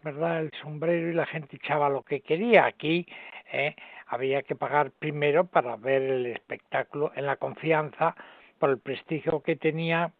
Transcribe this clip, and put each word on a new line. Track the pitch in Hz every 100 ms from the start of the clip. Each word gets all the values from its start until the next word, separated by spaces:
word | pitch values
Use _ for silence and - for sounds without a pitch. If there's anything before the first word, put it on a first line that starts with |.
¿verdad?, | 156 139 165 165
el | 156 -
sombrero | 151 151 160 170 165
y |
la | 170 143
gente | 170 147 127
echaba | - 147 143
lo | 139
que | - 143
quería. | - 160 233 208 123
Aquí, | - 151 165 175 - - - -
¿eh?, | 139 143 - - - -
había | 120 135 139
que | - 139
pagar | 139 143 143
primero | _ 156 147 147 147 185
para | 170 123 113
ver | 117 135
el | 135 131 123
espectáculo | 113 _ - _ 139 127 147 147 -
en | 139
la | 135
confianza | 135 135 156 156 151 - 220 - - - - _
por | 147
el | 131
prestigio | - 131 - 160 165 156
que | - 160
tenía | 160 156 165 165 170 _